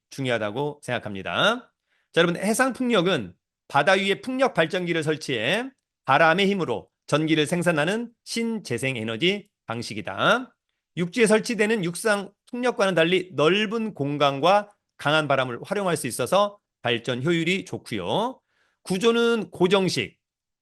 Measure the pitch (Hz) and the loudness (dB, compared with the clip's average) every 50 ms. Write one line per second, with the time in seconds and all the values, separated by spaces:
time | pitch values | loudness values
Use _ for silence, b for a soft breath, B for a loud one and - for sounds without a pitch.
0 | _ _ - - 135 127 117 110 107 104 104 127 147 151 - - - - 123 110 | _ _ -10 -6 -2 -2 -2 0 -2 -4 -4 -4 -6 -6 -8 -10 -8 -6 -6 -6
1 | - 107 101 95 90 87 87 113 - 208 233 254 - _ _ _ _ _ _ _ | -6 -8 -10 -8 -6 -4 -2 0 0 0 0 -2 -6 _ _ _ _ _ _ _
2 | _ _ - 160 175 175 175 - 185 208 226 - 254 269 226 - 254 240 233 190 | _ _ 2 2 2 2 0 -2 -2 -2 0 0 0 0 -2 -2 -2 0 2 2
3 | 165 190 180 131 98 87 - _ _ _ _ _ _ - - 143 151 196 190 202 | 2 2 0 -2 -4 -8 -14 _ _ _ _ _ _ 0 0 2 4 4 4 4
4 | 196 196 190 196 - 254 254 262 269 - - 170 165 151 190 185 180 170 165 165 | 2 0 -2 -2 -4 -6 -2 0 0 2 2 2 0 0 0 -2 -2 -2 -2 -2
5 | 147 156 156 143 - - 131 107 110 135 185 226 254 269 - _ _ _ _ _ | 0 -2 -2 -2 -4 -4 -4 -2 0 0 0 0 -2 -6 -12 _ _ _ _ _
6 | _ - 135 151 165 160 165 190 202 190 202 190 160 127 110 90 - _ _ _ | _ 2 4 6 6 4 4 4 2 0 0 0 -2 -4 -4 -6 -8 _ _ _
7 | _ - 143 151 160 151 156 151 151 139 180 175 170 175 165 147 147 180 208 233 | _ -2 0 0 2 2 2 2 2 0 0 0 0 0 0 0 0 0 -2 -4
8 | 240 233 - _ _ - - 233 226 226 226 208 - - 123 113 131 135 131 113 | -6 -8 -14 _ _ -8 -6 -4 -4 -2 -4 -6 -6 -6 -4 -4 -2 -4 -4 -4
9 | 110 113 113 110 156 180 202 208 - _ _ _ _ - 113 120 113 - 107 104 | -6 -6 -4 0 0 0 0 -2 -6 _ _ _ _ -8 -8 -6 -8 -8 -8 -8
10 | 90 98 95 104 123 170 214 254 254 - _ _ _ _ _ _ _ _ _ 151 | -8 -8 -4 0 2 2 2 2 -2 -6 _ _ _ _ _ _ _ _ _ -6
11 | 175 175 - 247 226 190 214 220 - - 240 196 208 214 233 220 165 175 170 - | -6 -4 0 2 4 4 4 2 2 -2 -2 0 0 0 0 0 -2 -4 -6 -2
12 | - 220 208 202 185 - - _ _ _ - 240 247 247 240 233 202 190 185 160 | -2 0 0 0 -2 -8 -14 _ _ _ -8 -4 -2 -2 0 0 0 2 2 2
13 | 165 170 185 185 - - 131 131 147 165 185 208 220 196 226 233 220 214 - - | 2 4 2 0 -2 -2 0 2 4 4 4 2 2 0 -2 -4 -4 -4 -4 -4
14 | 139 143 147 143 147 139 139 135 143 175 202 208 202 - _ _ _ _ _ - | -4 -4 0 2 2 2 2 2 4 4 4 4 2 -2 _ _ _ _ _ -4
15 | - 143 151 156 151 131 139 139 127 127 117 - 143 - 196 202 196 180 165 151 | 0 2 2 2 2 2 2 2 0 -2 -4 -8 -8 -6 -6 -4 -2 -2 -2 -2
16 | - 123 - - 127 117 180 196 208 202 202 - _ _ _ _ - 120 120 113 | -4 -6 -4 -4 -2 0 2 2 2 0 -2 -10 _ _ _ _ -2 -2 -2 -2
17 | 117 135 123 123 127 170 175 165 160 170 190 190 180 - - 104 - - 117 98 | -2 -4 -4 -2 -2 -2 0 0 0 0 -2 -2 -4 -8 -12 -12 -10 -8 -8 -6
18 | 87 95 123 175 220 262 262 - _ _ _ _ _ _ _ _ - - 185 185 | -4 -2 -2 -2 -2 -4 -6 -10 _ _ _ _ _ _ _ _ -8 -6 -4 0
19 | 233 226 233 233 233 233 233 220 185 - - - 175 185 196 196 190 170 - 127 | 2 2 4 4 2 2 2 0 -2 -6 -2 0 2 4 4 4 2 2 0 -2
20 | 101 - - _ _ _ _ _ _ _ _ _ | -4 -6 -8 _ _ _ _ _ _ _ _ _